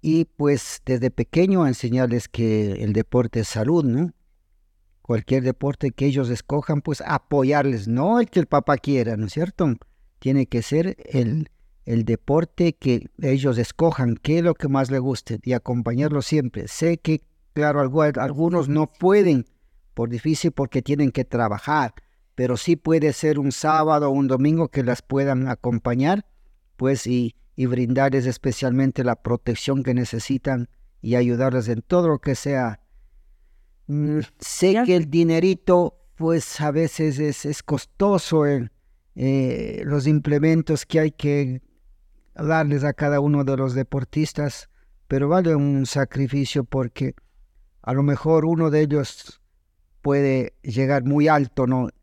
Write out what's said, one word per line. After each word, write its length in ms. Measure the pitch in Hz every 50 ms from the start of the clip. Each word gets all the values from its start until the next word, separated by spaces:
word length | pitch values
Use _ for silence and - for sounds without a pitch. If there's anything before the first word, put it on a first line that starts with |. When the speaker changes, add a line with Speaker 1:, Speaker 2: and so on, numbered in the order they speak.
Speaker 1:
Y 240 | - 151 160 165 165
pues 560 | - _ _ 147 143 143 123 - - - - _
desde 240 | - 131 120 120 127
pequeño 560 | - - 120 - - 165 180 190 196 185 165
enseñarles 640 | 139 123 - - 120 117 127 131 120 117 120 - -
que 540 | _ - 117 110 110 107 107 104 98 - 113
el 100 | 104 104
deporte 480 | 110 110 - - 123 120 113 - 117
es 60 | 107 -
salud, 360 | - 117 107 123 165 170 151
¿no? 300 | 131 117 131 170 175 - _ _ _ _ _ _ _ _ _ _ _ _ _ _ _ _ _
Cualquier 420 | _ - 120 110 - - 131 135 127
deporte 480 | 131 123 _ - 139 143 - - 139
que 140 | 117 - 139
ellos 240 | 143 135 139 135 117
escojan, 520 | 120 110 - _ 143 147 139 - 160 147
pues 200 | - - 147 - -
apoyarles, 800 | - 156 139 _ _ 151 143 131 131 147 147 139 139 127 110 98 110
no 320 | 117 123 143 185 226 240
el 100 | 240 -
que 100 | - 190
el 60 | 160
papá 320 | - - 143 - - 147 127
quiera, 400 | - - 143 131 120 113 113 104
¿no 80 | 110
es 80 | 98 -
cierto? 400 | 147 165 185 - - 185 147 120 - - _ _ _ _ _ _ _
Tiene 280 | - 131 135 139 131 -
que 140 | - 120
ser 360 | 113 - 139 156 170 190 - _ -
el, 440 | - - 135 120 113 117 160 156 - _ _ _ _ _ _ _
el 180 | - 117 117 113
deporte 680 | 113 117 - _ - 139 156 170 - _ - 175 170 156
que 360 | _ - 139 123 117 - - _ -
ellos 360 | - 139 131 139 131 143 123 113
escojan, 580 | 120 - - - 160 165 143 - 127 120 117
que 240 | - _ - 151 170
es 40 | 170
lo 100 | 175 160
que 140 | _ - 143
más 240 | 135 135 135 123
les 80 | 135 135
guste, 400 | 127 135 131 - - - 113 101 -
y 100 | 127 123
acompañarlos 720 | 120 _ - 123 120 113 117 120 123 143 151 151 143 127
siempre. 420 | - - 151 135 120 - - - -
Sé 320 | - - 160 170 170 165
que, 240 | _ - 156 156 _ _ _ _ _ _ _
claro, 280 | 151 147 151 147 143
algu-, 380 | 143 131 131 160 156 147 139 -
algunos 500 | 117 139 147 139 160 170 175 175 143 135
no 220 | 143 151 156 151
pueden, 540 | _ _ 175 185 196 208 202 180 151 131 117 _ _ _ _ _ _ _ _ _ _
por 160 | - 117 117
difícil, 420 | 120 117 - 151 160 - - 170
porque 300 | 139 - 139 120 - 135
tienen 300 | 123 - 143 143 147 135
que 140 | - - 127
trabajar, 680 | - - 117 117 107 104 104 - - 151 156 135 110 - - _ _ _ _ _ _ _
pero 220 | - 127 123 123 117
sí 180 | - - 170
puede 380 | 151 _ 151 165 160 147 156 135
ser 260 | - - 156 151 147
un 120 | 139 139
sábado 580 | 127 - - 156 156 - 156 156 156 147 147 139
o 40 | 135
un 140 | 139 139 131
domingo 400 | 131 127 135 147 156 165 165 -
que 160 | - 143 127
las 180 | 120 123 -
puedan 460 | - _ 135 135 139 139 135 127 131 131
acompañar, 800 | 123 - - 120 120 113 - 123 120 123 135 151 190 208 - _ _ _ _ _ _ _ _ _ _
pues, 320 | _ 127 131 139 120 - 117
y, 280 | 123 123 120 113 - _ _ _ _
y 100 | - 131
brindarles 600 | 123 123 123 127 117 127 131 135 139 131 135 123
especialmente 760 | 131 120 - - 139 117 - - 127 123 131 135 135 - - 131
la 120 | 123 117
protección 680 | - _ 113 120 120 _ - 117 - - - 139 135 127
que 100 | 131 123
necesitan 760 | 123 123 - - 113 - - 135 131 _ 139 135 123 120 - _ _ - - _ _
y 140 | - 110 120
ayudarles 540 | 123 123 120 120 117 131 135 123 127 113 110
en 120 | 120 110
todo 280 | - _ 180 180 175 165
lo 100 | 151 139
que 160 | - 151 135
sea. 460 | - - 143 143 135 123 117 107 - _ _ _ - - - _ - - _ - _ _ _ _ _ _ _ _ _ _ -
Mm, 320 | 143 147 147 147 151 151 127 - _ _
sé 340 | - - - - - 185 190
Speaker 2:
Ya. 100 | 220 247
Speaker 1:
que 120 | 240 185
el 140 | 180 165 147
dinerito, 880 | 139 165 170 165 165 160 170 190 185 175 _ - 180 175 175 156 _ _ _ - _
pues, 460 | - 160 160 165 165 - - - -
a 100 | 147 151
veces 480 | 139 156 165 151 - - 160 156 139 135
es, 260 | 151 151 135 - -
es 180 | 143 151 - -
costoso, 840 | - 147 131 - _ _ - 202 202 202 180 - - 165 160 147
el, 260 | 143 143 135 120 113 _ _ _ _ _ _ _ _ _
eh, 680 | - 127 135 135 135 131 127 123 - - - - - -
los 220 | - 143 147 127 147
implementos 800 | 156 151 143 151 147 147 147 160 160 165 156 - 160 139 -
que 160 | _ - 160
hay 100 | 156 156
que 500 | - _ - 151 143 143 143 127 127 131 - _ _ _ _ - - _ _ _ _ _ _ _ _
darles 500 | - 160 151 160 160 156 147 143 143 135
a 80 | 147 139
cada 260 | - 151 143 147 143
uno 240 | 143 147 147 143 139
de 140 | 131 135 127
los 160 | 135 135 123
deportistas, 960 | 135 131 - - 139 127 - - 151 156 151 - - 147 143 - - - _ _ _ _ _ _ _ _ _
pero 180 | 131 135 143 143
vale 280 | 165 185 185 165 160
un 300 | 147 143 143 143 139 135
sacrificio 800 | 123 - 143 135 - - 135 139 127 - 143 139 - - 147 127
porque 520 | - - 135 127 117 _ - 139 131 - - _ _ _ _ - _ _ _ _ _ _ _
a 120 | - - 127
lo 100 | 135 139
mejor 420 | 143 143 139 - 156 160 160 156
uno 240 | 160 170 160 165 156
de 120 | 147 151
ellos 600 | 151 147 147 151 135 - - - - - - _ _ _ _ _ _ _ _ _ _ _ _ _
puede 520 | - 143 139 143 143 139 135 131 123 - _ _
llegar 420 | _ 143 107 123 135 131 143 139 123
muy 240 | 131 143 147 147 160
alto, 400 | 156 147 139 120 _ - 131 123
¿no? 220 | 131 131 127 92 - _